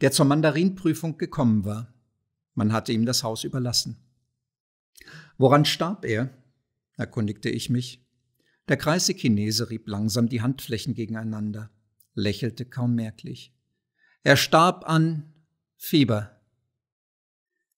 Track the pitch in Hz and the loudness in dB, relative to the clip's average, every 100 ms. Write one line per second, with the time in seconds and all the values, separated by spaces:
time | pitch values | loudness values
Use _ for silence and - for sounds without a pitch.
0 | 135 - 139 147 156 147 185 190 165 156 | 2 4 4 4 2 2 0 0 -2 -2
1 | 165 147 - - 123 107 98 107 120 _ | -4 -6 -6 0 2 2 0 -6 -10 _
2 | _ _ _ _ _ - 107 110 - 113 | _ _ _ _ _ -2 0 0 -2 -2
3 | 117 123 117 110 123 139 123 113 - 117 | 0 -2 -4 -6 -6 -6 -2 -2 -4 -8
4 | _ _ _ _ _ _ _ _ _ _ | _ _ _ _ _ _ _ _ _ _
5 | - - - - 131 143 151 - 170 202 | -20 -20 -14 2 4 6 4 0 -4 -4
6 | 123 107 131 - _ _ _ _ _ - | -2 -2 -4 -8 _ _ _ _ _ -10
7 | - - 104 - 117 120 - 123 123 - | -8 -4 -4 -4 -6 -4 -2 -4 -4 -12
8 | _ _ _ _ _ _ - 139 151 175 | _ _ _ _ _ _ -2 -2 0 0
9 | - 180 131 104 107 110 113 113 - 101 | 0 0 2 2 0 -2 -4 -8 -8 -4
10 | 107 113 117 117 120 131 - 113 - 117 | -2 0 0 0 -2 -4 -6 -6 -4 -6
11 | 110 113 113 107 107 104 107 _ _ _ | -6 -6 -6 -6 -6 -8 -12 _ _ _
12 | _ - 101 98 123 104 123 - 123 117 | _ -4 -2 -2 -4 -6 -10 -4 -2 0
13 | 113 - - 123 - _ _ _ _ _ | -2 -8 -14 -16 -18 _ _ _ _ _
14 | _ _ - 139 - 160 175 175 - 160 | _ _ 2 4 4 4 4 2 0 2
15 | 160 156 - _ _ _ _ _ - 165 | 2 -2 -10 _ _ _ _ _ 0 4
16 | 127 107 104 _ _ _ _ _ _ _ | 4 2 -4 _ _ _ _ _ _ _
17 | _ _ _ _ _ _ _ | _ _ _ _ _ _ _